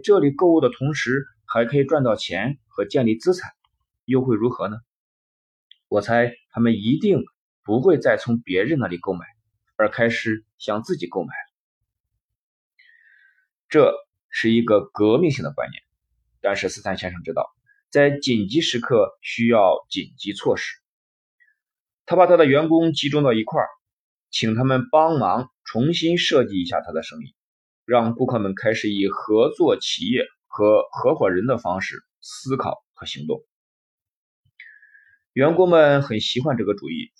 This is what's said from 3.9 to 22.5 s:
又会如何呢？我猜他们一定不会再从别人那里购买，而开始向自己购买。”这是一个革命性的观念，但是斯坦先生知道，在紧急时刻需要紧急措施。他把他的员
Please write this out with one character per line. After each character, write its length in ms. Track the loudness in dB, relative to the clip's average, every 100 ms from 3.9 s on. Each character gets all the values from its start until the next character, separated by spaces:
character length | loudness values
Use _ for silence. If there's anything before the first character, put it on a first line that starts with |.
| _ -2
又 160 | 0
会 140 | 0 0
如 120 | -2
何 200 | -2 -8
呢？ 100 | -8 _ _ _ _ _ _ _ _ _ _ -4
我 120 | -4
猜 320 | 0 0 0 -4 _
他 120 | 0
们 100 | 0
一 240 | 2 0 0
定 240 | 2 0 -2 _ _ _
不 200 | -4 0
会 160 | 2 2
再 180 | 2 0
从 240 | -2 -4
别 220 | -2 -2
人 160 | 0 -2
那 100 | -4
里 100 | -6
购 140 | -6
买， 140 | -8 -10 _ _ _ _ -4
而 120 | -2
开 220 | 0 -2
始 340 | 0 -6 -6 _ _
向 240 | -6 -6
自 140 | -6 -8
己 100 | -6
购 160 | -8
买。” 100 | -8 -12 -18 _ _ _ _ _ _ _ _ _ _ _ _ _ _ _ _ _ _ _ _ _ _
这 240 | 4 4 2 -12 _ _
是 200 | -4 0
一 120 | 2
个 260 | 4 2 0
革 260 | 0 2 2
命 120 | 0
性 120 | -2
的 80 | -8
观 180 | -8 -10
念， 120 | -12 _ _ _ _ _ _
但 160 | -4 -4
是 120 | -6
斯 140 | -8
坦 160 | -8 -8
先 120 | -8
生 120 | -10
知 100 | -8
道， 140 | -6 -6 _ _ _ _
在 200 | 2 2 2
紧 300 | -2 -2 0
急 120 | -2
时 200 | -2 -6
刻 380 | 0 2 2 -4
需 240 | -12 -2 2
要 400 | 4 4 2 -4
紧 260 | -10 -10 _
急 160 | -12
措 220 | -4 -2 -2
施。 200 | -6 -14 _ _ _ _ _ _ _ _ _ _ _ _
他 120 | 0 4
把 100 | 6
他 100 | 8
的 80 |
员 220 | 6